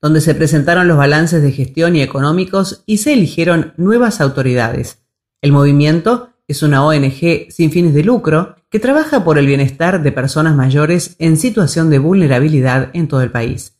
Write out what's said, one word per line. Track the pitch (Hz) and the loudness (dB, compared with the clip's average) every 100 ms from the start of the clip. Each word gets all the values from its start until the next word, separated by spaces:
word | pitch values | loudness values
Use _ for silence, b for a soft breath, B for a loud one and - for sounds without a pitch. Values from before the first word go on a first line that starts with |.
donde | 151 156 | 2 2
se | 156 143 | 2 0
presentaron | 156 151 143 175 180 | 0 0 0 0 2
los | 156 | 2
balances | 143 151 165 170 | 2 2 0 0
de | 143 | 0
gestión | 135 131 - 170 170 | -2 -6 -2 0 0
y | |
económicos | 131 139 139 170 185 190 190 - - | 0 -2 -2 -2 -2 -2 -4 -6 -4
y | 214 | -2
se | 294 | 0
eligieron | 285 160 - 165 170 - - | 0 0 0 0 0 -2 -4
nuevas | 180 226 240 - | 0 2 0 0
autoridades. | 139 135 131 123 113 131 123 - _ _ _ _ | -2 -2 -2 0 -2 -4 -8 -14 _ _ _ _
El | 143 | 2
movimiento | 143 143 143 147 165 165 240 - _ _ | 4 4 4 2 0 0 -4 -4 _ _
es | 143 | -4
una | 151 139 143 | 0 2 2
O | |
N | 151 139 | 0 -2
G | 135 170 165 - | -2 -2 -2 -6
sin | - 165 | -2 -2
fines | 170 175 143 | 2 2 2
de | |
lucro | 175 240 - 156 180 - _ | 2 0 0 -2 -2 -10 _
que | 214 | -4
trabaja | 247 285 311 277 | 0 0 0 -2
por | 170 147 | 2 2
el | 139 | 2
bienestar | 139 135 135 170 190 | 2 -2 -2 -2 0
de | 147 | -2
personas | 131 131 156 160 147 | -2 -4 -2 0 2
mayores | 131 139 151 175 - - | 2 2 2 0 -4 -4
en | 165 156 | 0 0
situación | 254 220 156 - 160 | 0 0 -2 0 0
de | 143 | 2
vulnerabilidad | 143 190 160 127 147 151 131 127 135 | 2 2 2 2 2 0 0 -2 -4
en | 170 160 | -6 -4
todo | 135 | -2
el | 123 | -2
país. | 120 117 - - _ | -4 -6 -8 -12 _